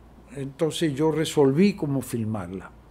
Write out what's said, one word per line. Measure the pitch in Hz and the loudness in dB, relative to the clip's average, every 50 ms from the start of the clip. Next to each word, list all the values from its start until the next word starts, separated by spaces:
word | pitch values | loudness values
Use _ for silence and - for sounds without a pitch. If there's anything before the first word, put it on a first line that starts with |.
| - - - - - - - | -20 -20 -20 -20 -20 -16 -12
Entonces | 139 135 139 135 - 170 156 151 - 170 160 135 | -10 -10 -10 -6 -4 -2 -2 -2 0 -2 -2 0
yo | 127 156 160 151 | 0 0 0 0
resolví | 156 160 147 - 156 143 135 135 156 196 208 190 | 0 -2 0 2 4 4 6 6 6 4 4 4
cómo | - 160 143 139 135 | 0 -2 -2 -2 -2
filmarla. | 120 - - 117 110 107 110 104 90 87 95 95 - - - - - - | -2 -4 -4 -4 -4 -4 -4 -6 -6 -8 -10 -12 -12 -14 -20 -20 -20 -20